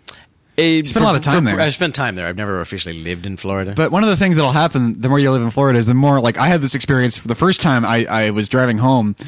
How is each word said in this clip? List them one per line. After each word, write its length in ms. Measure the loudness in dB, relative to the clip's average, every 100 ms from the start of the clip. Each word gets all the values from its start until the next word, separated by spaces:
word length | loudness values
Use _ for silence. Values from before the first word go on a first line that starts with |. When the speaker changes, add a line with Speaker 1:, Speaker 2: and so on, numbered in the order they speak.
| -18 -20 -20 _ _ -2
Speaker 1:
A, 180 | 2 2
Speaker 2:
You 80 |
spent 180 | 0 0
a 40 | 2
lot 80 | 2
of 80 |
Speaker 1:
for, 60 | 2
Speaker 2:
time 120 | 2
Speaker 1:
for, 60 | 2
Speaker 2:
there. 100 | 0
Speaker 1:
I've 140 | 0
spent 220 | 0 -4 -2
time 180 | -4
there. 140 | -4 -6
I've 80 | -6
never 240 | -4 -4
officially 420 | -6 -8 -10 -10
lived 240 | -8 -8 -8
in 100 | -10
Florida. 360 | -6 -4 -4 -2
Speaker 2:
But 140 | -2
one 140 | 0
of 60 | 0
the 60 | 2
things 200 | 2 2
that'll 160 | 2
happen 480 | 2 0 0 -2 -2
the 80 | 0
more 100 | 2
you 140 | 2
live 100 | 2
in 80 | 0
Florida 260 | 0 2 4
is 60 | 4
the 80 |
more, 260 | 4 4 4
like, 180 | 2 0
I 80 | 2
had 140 | 2
this 160 | 0 -4
experience 420 | -2 0 0 -2
for 80 | -6
the 80 |
first 260 | 0 0 2
time 240 | 2 2
I, 220 | 2 0 0
I 240 | 0 0
was 180 | 0 0
driving 300 | 0 2 2
home 380 | 2 2 2 -2